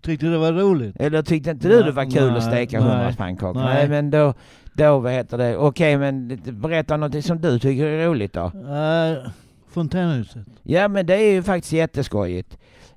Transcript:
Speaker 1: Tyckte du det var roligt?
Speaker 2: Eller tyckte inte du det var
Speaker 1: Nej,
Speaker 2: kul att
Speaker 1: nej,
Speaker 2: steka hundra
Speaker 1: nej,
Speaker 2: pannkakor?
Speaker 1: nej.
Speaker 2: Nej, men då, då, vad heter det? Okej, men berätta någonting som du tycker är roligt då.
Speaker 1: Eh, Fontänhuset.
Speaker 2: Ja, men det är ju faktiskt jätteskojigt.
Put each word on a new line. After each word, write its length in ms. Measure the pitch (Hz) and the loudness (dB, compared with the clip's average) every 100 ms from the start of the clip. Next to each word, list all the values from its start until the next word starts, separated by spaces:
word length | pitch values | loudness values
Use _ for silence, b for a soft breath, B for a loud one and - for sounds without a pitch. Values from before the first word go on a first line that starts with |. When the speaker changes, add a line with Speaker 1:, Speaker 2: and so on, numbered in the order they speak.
Speaker 1:
Tyckte 240 | - 156 156 | -4 -2 0
du 60 | |
det 60 | 165 | 0
var 160 | 160 | 0
roligt? 420 | 165 196 170 113 - | 2 2 2 0 -2
Speaker 2:
Eller 220 | 147 156 | 0 0
tyckte 300 | 147 160 139 | 0 -2 -2
inte 160 | 143 165 | -2 6
du 160 | 233 | 6
det 80 | 170 | 6
var 120 | 135 | 0
Speaker 1:
Nej, 80 | 135 | 0
Speaker 2:
kul 140 | 127 131 | 2 2
att 40 | |
Speaker 1:
nej, 80 | 117 | 2
Speaker 2:
steka 380 | 113 120 120 110 | 0 -2 -2 2
hundra 220 | 113 - | 2 2
Speaker 1:
nej, 120 | 95 - | -2 -4
Speaker 2:
pannkakor? 440 | 92 92 95 87 | -6 -6 -6 -2
Speaker 1:
nej. 120 | 127 135 | 0 2
Speaker 2:
Nej, 120 | 147 | 2
men 200 | 147 147 | 0 0
då, 220 | 151 147 123 B B B | 2 2 0 B B B
då, 260 | - 151 139 | 2 4 4
vad 120 | 123 | 0
heter 260 | 127 113 123 | -4 -4 -2
det? 200 | 120 101 | -2 2
Okej, 400 | 147 135 160 143 | 0 2 2 2
men 420 | 139 135 120 127 85 | 0 -4 -8 -10 -12
berätta 520 | 110 147 165 156 151 | -8 -2 -2 -2 -2
någonting 260 | 151 151 | -2 -4
som 180 | 156 165 | -4 -2
du 180 | 165 120 | 0 2
tycker 260 | 131 131 151 | 0 0 -2
är 220 | 156 170 | 0 0
roligt 260 | 147 101 | 0 -4
då. 100 | - 87 | -4 -6
Speaker 1:
Eh, 840 | 196 135 143 156 165 160 151 127 B B B _ | -8 -10 -4 -2 0 0 -4 -10 B B B _
Fontänhuset. 760 | 170 160 180 175 135 107 117 101 - | -6 -4 -2 -2 -2 -6 -12 -20 -18
Speaker 2:
Ja, 240 | - 170 208 | -2 0 2
men 180 | 202 170 | 0 0
det 80 | 190 | 4
är 160 | 214 | 4
ju 120 | 190 | 4
faktiskt 300 | 180 180 - | 0 -2 -2
jätteskojigt. 840 | 160 160 - 131 104 90 90 - - b b b | -2 0 -2 -4 -2 -4 -6 -10 -18 b b b